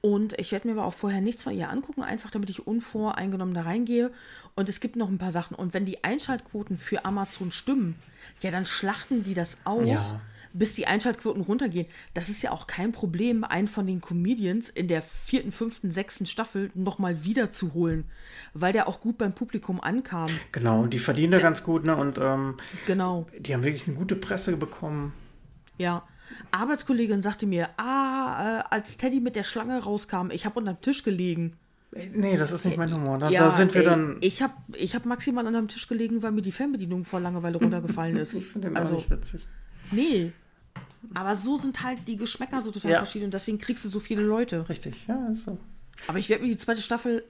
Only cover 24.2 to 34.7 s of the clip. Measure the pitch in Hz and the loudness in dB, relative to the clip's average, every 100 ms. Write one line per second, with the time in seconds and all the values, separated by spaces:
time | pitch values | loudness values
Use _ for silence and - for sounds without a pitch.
24.2 | - 190 190 160 156 - 156 151 143 - | -2 -2 0 0 -2 -6 -6 -4 -4 -8
25.2 | - - - - - - 180 170 - - | -18 -20 -20 -20 -20 -4 -2 -2 -6 -20
26.2 | - - - 185 247 294 - 247 226 202 | -20 -18 -4 -2 0 -2 2 2 2 2
27.2 | 196 202 208 175 165 - 226 269 262 269 | 0 -2 0 0 -2 -4 0 2 2 0
28.2 | 262 - 202 226 - 214 208 - 254 262 | -2 -2 -2 -2 -2 -2 -2 0 0 2
29.2 | 240 220 190 233 233 254 202 208 - 190 | 0 -2 -4 -4 -2 -2 0 -2 -2 -2
30.2 | 180 170 214 214 208 175 - 277 - 185 | -2 -2 -4 -2 -4 -2 0 0 0 0
31.2 | 180 170 165 - _ _ _ - 185 196 | 0 0 -2 -6 _ _ _ -12 -6 0
32.2 | 196 180 151 170 185 165 165 160 139 135 | 4 4 4 2 0 2 0 2 2 2
33.2 | 151 185 160 156 190 190 165 165 156 - | 6 8 8 10 8 8 8 8 4 2
34.2 | 185 - 269 - - | 2 2 -2 -2 -16